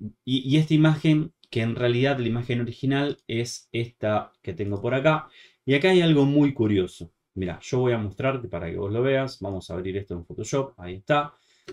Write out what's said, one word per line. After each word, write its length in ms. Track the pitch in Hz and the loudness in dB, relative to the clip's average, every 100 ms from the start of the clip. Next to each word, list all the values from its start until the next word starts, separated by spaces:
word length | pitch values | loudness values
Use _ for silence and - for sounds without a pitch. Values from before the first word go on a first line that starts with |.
| 107 - | -14 -12
y, 300 | - 127 131 | -4 -2 2
y 20 | 156 | 2
esta 160 | 156 | 4
imagen, 600 | 156 156 151 160 151 156 - _ | 4 4 4 2 2 0 -10 _
que 100 | 120 | -4
en 160 | 117 117 | -2 0
realidad 420 | 123 120 135 127 | 0 2 0 0
la 100 | 113 | -2
imagen 340 | 117 120 120 | -2 -2 -4
original 560 | 117 - 135 139 143 - - | -4 -4 -2 0 -2 -4 -6
es 420 | 113 120 - - | -4 -4 -8 -8
esta 600 | 117 120 - 107 - - _ | -6 -6 -4 -2 -2 -4 _
que 120 | - | -12
tengo 260 | 87 101 101 | -6 -6 -4
por 140 | 120 | -2
acá. 340 | 135 151 - - - - _ - | 0 2 0 -4 -20 -20 _ 0
Y 60 | |
acá 160 | 139 190 | 2 6
hay 100 | 185 | 6
algo 240 | 165 151 | 6 6
muy 300 | 139 147 143 | 6 6 4
curioso. 580 | 131 107 98 90 - 85 _ _ | 2 2 2 0 -6 -18 _ _
Mirá, 240 | 95 90 82 | -6 -6 -8
yo 200 | - 127 | -4 0
voy 120 | 127 | 0
a 60 | 117 | 0
mostrarte 500 | 104 - 131 135 113 | -4 -4 -4 -4 -6
para 220 | 85 87 | -8 -6
que 80 | 87 | -6
vos 120 | 98 | -4
lo 120 | 113 | 0
veas. 360 | 131 135 135 - | 2 0 -2 -6
Vamos 320 | 98 95 - | -8 -8 -8
a 40 | |
abrir 240 | 90 95 95 | -8 -6 -6
esto 160 | 101 | -6
en 100 | 90 | -10
Photoshop, 480 | 85 - 104 139 135 - | -10 -12 -4 -4 -4 -10
ahí 160 | 87 | -14
está. 400 | 95 - 147 151 - _ _ - | -12 0 0 0 -10 _ _ -20